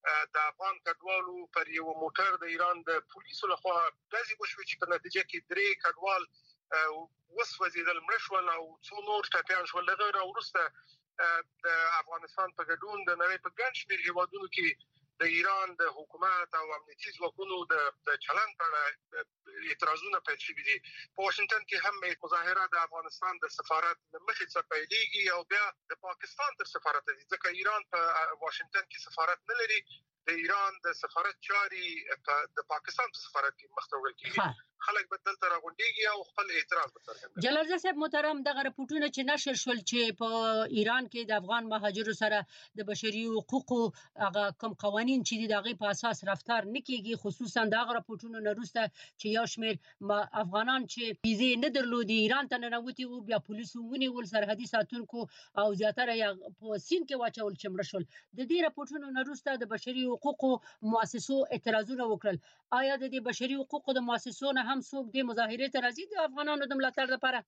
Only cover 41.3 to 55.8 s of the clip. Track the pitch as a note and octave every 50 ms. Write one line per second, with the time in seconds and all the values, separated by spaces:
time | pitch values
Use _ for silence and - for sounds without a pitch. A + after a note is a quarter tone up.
41.3 | A3 G#3 F3+ F3+ A#3 A#3 A3+ A3 G#3+ G#3+ G3+ G#3 F#3+ G#3 A3 A3 G#3 - A3 G#3+
42.3 | G#3+ G#3 F#3+ _ - - - - _ G#3+ G#3 G3 G#3 - - A3 G3+ A3 A3+ A3+
43.3 | A3+ G#3+ - - B3 C4 - - B3+ A#3+ A3+ G#3 - - - - _ - G#3+ G3
44.3 | F3 G#3 G#3 G3+ - _ - A#3 F#3+ - - G#3 G3+ G#3+ A#3 B3+ C4+ B3+ - -
45.3 | A#3 G#3+ A3+ G#3+ G#3+ G3+ G3 A#3 A#3+ F3 G#3+ G#3 G3+ - - A#3 G#3+ - - G3
46.3 | G3 - - - A#3+ A3+ G#3 G3+ A3+ C#4 A#3 - B3+ A#3+ F#3+ A3+ A#3 A3 - G3+
47.3 | - - B3 G3+ - A#3+ A3 G#3+ G#3+ A3+ A#3+ A3+ A#3+ A#3 F3+ - A3 - A3+ A3+
48.3 | A3+ A3 G#3+ G#3 G#3 G#3+ A#3+ E3+ _ A#3 A3 G#3 _ - - - _ _ - G#3+
49.3 | A3 A3+ A#3 - - A#3 A3 A3 G#3 - _ - - _ G3+ G3+ G#3 G#3 G#3 -
50.3 | - G#3 G#3+ F3 F#3 G#3 A3+ B3 C4 C4 B3 - - A#3+ A#3+ A3+ G#3 - - A3+
51.3 | A3 G3+ B3+ B3+ B3 A#3 B3 D4+ A#3 C#4 B3+ A#3+ A#3+ A#3+ A#3 G3 A3 A3 G#3+ A3
52.3 | B3 C#4 C#4 C4 C4 A#3+ A#3+ A#3 A#3 A#3+ A#3 B3+ B3 - B3+ B3 B3 B3 G#3 G#3+
53.3 | A3+ G#3 - - G#3+ G#3+ A#3 - - A#3+ A3+ A3+ B3+ C4+ C4 B3+ A#3+ A#3+ A#3+ F3
54.3 | G#3 G#3+ G#3 G3+ G#3+ G#3 A#3+ - - A3+ G#3 - B3 A#3+ A3 - - A#3 A3 -
55.3 | - - - _ _ G3+ G#3 G#3+ G3+ F#3